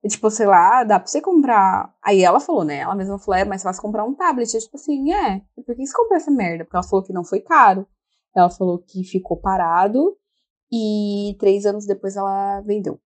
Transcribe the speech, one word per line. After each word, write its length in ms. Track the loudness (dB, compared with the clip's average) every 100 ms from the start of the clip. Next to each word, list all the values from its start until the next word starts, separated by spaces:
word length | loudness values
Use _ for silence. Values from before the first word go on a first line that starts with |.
E, 60 | -6
tipo, 220 | -2 -2
sei 160 | 0 4
lá, 380 | 6 6 4
dá 160 | 4 0
pra 80 | 0
você 120 | -6
comprar. 720 | 2 2 4 4 2 0 -6 _
Aí 200 | 2 4
ela 160 | 6 4
falou, 260 | 2 -2
né? 140 | -2 -4
Ela 160 | -6
mesma 240 | -6 -6 -8
falou, 220 | -2 0
"É 40 |
mais 180 | 0 -4
fácil 200 | -6 -6
comprar 220 | -6 -6
um 100 | -6
tablet." 400 | -2 -2 -2 -2
Eu, 60 | -4
tipo 160 | -8 -12
assim, 360 | -6 -4 -2
"É, 300 | 0 -2 -4 _
por 200 | -20 -12
que 120 | -8 -6
você 60 |
comprou 240 | -2 0 0
essa 140 | 2
merda?" 340 | 0 0 -4
Porque 120 | -4 -6
ela 100 | 0
falou 180 | -2
que 80 | -2
não 120 | -8
foi 160 | -4 -6
caro. 460 | 2 6 6 4 -4 _ _ _ _
Ela 160 | 2 2
falou 280 | 2 -2 -2
que 240 | _ -10
ficou 340 | -6 -6 -4 -6
parado 800 | -2 0 0 2 2 2 0 -2 _ _ _ _ _
e 640 | -4 -2 -2 -2 -4 -6 0
três 240 | 2 2 0
anos 200 | -4 -6
depois 300 | -6 -6 -6
ela 440 | -4 -4 -4 -6
vendeu. 400 | -4 -6 -6 -10